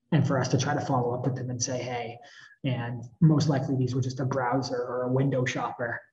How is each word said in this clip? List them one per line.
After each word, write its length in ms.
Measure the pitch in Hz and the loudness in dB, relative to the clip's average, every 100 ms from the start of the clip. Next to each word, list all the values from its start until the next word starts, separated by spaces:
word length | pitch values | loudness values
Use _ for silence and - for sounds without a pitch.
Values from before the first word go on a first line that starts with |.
| - | 0
and 140 | 151 - | 2 4
for 140 | 131 | 2
us 80 | - | 2
to 100 | 139 | 0
try 160 | 147 | 0
to 80 | - | -2
follow 320 | - 127 120 | 0 0 0
up 100 | 123 | -2
with 120 | 139 127 | -2 -4
them 160 | 127 | -6
and 100 | 120 | -4
say, 160 | 131 123 | -4 -4
"Hey," 400 | 123 120 113 - - - - _ | -6 -6 -8 -12 -18 -20 -20 _
and 400 | 135 120 120 117 - - | -4 -2 -4 -8 -8 4
most 280 | 156 143 151 | 6 6 4
likely 280 | 131 135 127 | 2 0 0
these 180 | 123 | 0
were 80 | 131 | 0
just 200 | 127 - | -2 -2
a 40 | 131 | -2
browser 560 | 135 127 135 - 123 123 | -2 0 0 -2 -4 -4
or 120 | 123 | -2
a 100 | 127 | 0
window 320 | 131 139 131 127 | 2 2 2 0
shopper 560 | 147 - - 117 - - | -2 -6 -4 -6 -6 -10